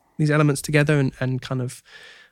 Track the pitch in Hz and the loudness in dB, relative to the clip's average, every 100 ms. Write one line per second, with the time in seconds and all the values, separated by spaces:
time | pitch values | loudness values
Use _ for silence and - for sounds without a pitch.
0 | _ - 151 151 147 139 - 147 147 147 | _ -4 0 2 2 0 0 2 2 2
1 | 135 - 127 127 - 131 123 - - - | 0 -2 -4 -4 -6 -6 -6 -10 -20 -20
2 | - - _ | -20 -20 _